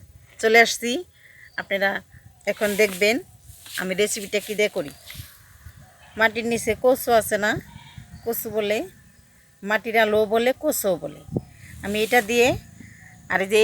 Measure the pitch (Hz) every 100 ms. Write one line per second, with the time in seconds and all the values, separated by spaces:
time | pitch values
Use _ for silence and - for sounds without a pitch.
0 | - - - - 226 226 226 - 233 294
1 | 359 _ - - - - 185 196 196 196
2 | - - - _ 202 - 208 202 214 180
3 | 208 262 - - - - - - 185 185
4 | 208 220 196 208 202 202 208 196 143 -
5 | - - - - - - - - - -
6 | - 214 220 226 226 233 233 208 254 262
7 | - 226 - 208 208 - - - - -
8 | - - 233 226 226 214 208 220 381 -
9 | - _ _ _ _ _ 196 214 233 226
10 | 214 214 214 226 247 - 311 - 202 160
11 | - 147 - - - - - - 196 214
12 | 214 240 202 240 247 - - - - -
13 | - - - 185 190 214